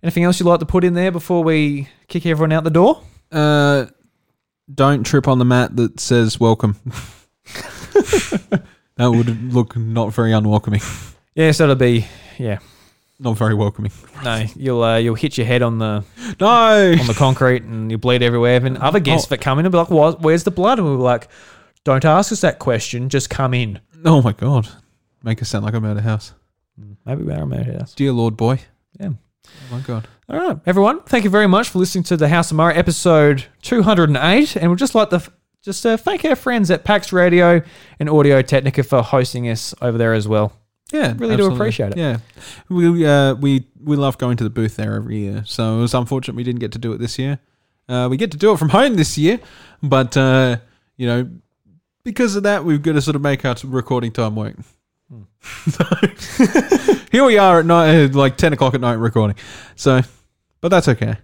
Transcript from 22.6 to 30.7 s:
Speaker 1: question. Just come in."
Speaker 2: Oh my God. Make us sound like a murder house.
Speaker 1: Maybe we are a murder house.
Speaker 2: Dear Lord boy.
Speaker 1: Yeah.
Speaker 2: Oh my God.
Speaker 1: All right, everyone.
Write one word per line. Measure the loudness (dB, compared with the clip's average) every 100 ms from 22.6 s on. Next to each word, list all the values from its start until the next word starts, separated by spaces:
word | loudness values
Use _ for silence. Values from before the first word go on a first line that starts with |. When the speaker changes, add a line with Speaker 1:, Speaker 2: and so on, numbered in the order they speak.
Speaker 1:
question. | -4 -4 -4 -8 -4
Just | -4 -4
come | -4 -2
in." | -2 -4 -8 _ _
Speaker 2:
Oh | 2 4
my | 4
God. | 0 -2 0 -2 -10 _ _ _ _
Make | -8 -6
us | -4
sound | -6
like | -4
a | -4
murder | -4 -4
house. | -4 -4 -8 _ _ _ _ _ -20 -20 -10
Speaker 1:
Maybe | -8
we | -6
are | -6
a | -6
murder | -6 -6 -8
house. | -12
Speaker 2:
Dear | -4 -2
Lord | 0 -2 -2
boy. | -2 -2 -6 _ _ -12
Speaker 1:
Yeah. | -10 -10 _ _ _
Speaker 2:
Oh | -20 -16 -14
my |
God. | -8 -10 -10 _ _
Speaker 1:
All | -6
right, | -6 -4
everyone. | -2